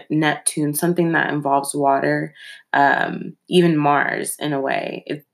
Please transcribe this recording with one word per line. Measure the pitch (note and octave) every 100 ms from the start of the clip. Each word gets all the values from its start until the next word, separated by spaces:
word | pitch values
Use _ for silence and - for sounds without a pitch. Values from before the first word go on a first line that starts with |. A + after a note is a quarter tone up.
| -
Neptune, | D#3 D3+ D3 - E3 D3
something | D3 E3+ F3 E3
that | D3+ -
involves | D3 C#3 C#3 C#3
water, | D3 C#3 C3+ D3 D3 D#3 - - - _
um, | C#3+ C#3 - - - - - -
even | F3 E3+ D3+
Mars | D3 C#3+ - - - -
in | D3+
a | C#3
way, | C3+ C#3 - - -
it, | D3 -